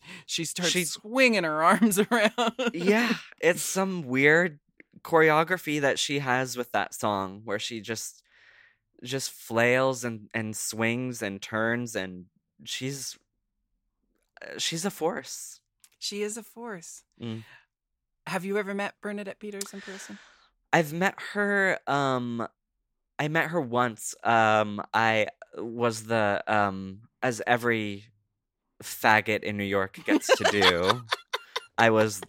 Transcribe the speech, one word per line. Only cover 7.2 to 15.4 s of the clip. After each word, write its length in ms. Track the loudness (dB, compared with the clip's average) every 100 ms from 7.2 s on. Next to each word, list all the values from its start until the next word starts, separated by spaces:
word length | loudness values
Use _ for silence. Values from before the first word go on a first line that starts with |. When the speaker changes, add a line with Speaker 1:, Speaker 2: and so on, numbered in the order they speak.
| -4 -8
Speaker 2:
where 140 | -6 -6
she 220 | -6 -8
just, 420 | -8 -8 -8 -16 _ _ _ _ _ _ _ _
just 280 | -8 -6 -6
flails 760 | -12 -4 2 4 4 2 0
and, 240 | -6 -10 -8
and 240 | -6 -6 -6
swings 680 | -8 -2 -2 0 -6 -6
and 200 | -8 -8
turns, 540 | -6 -2 -2 -2 -4 -6
and 300 | -8 -12 -18 _ _ _
she's, 540 | -12 -8 -8 -8 -12 -14 _ _ _ _ _ _ _ _ _ _ _ -20
uh, 160 | -16 -8
she's 260 | -6 -4
a 60 | -6
force. 680 | -4 -4 -4 -10 -14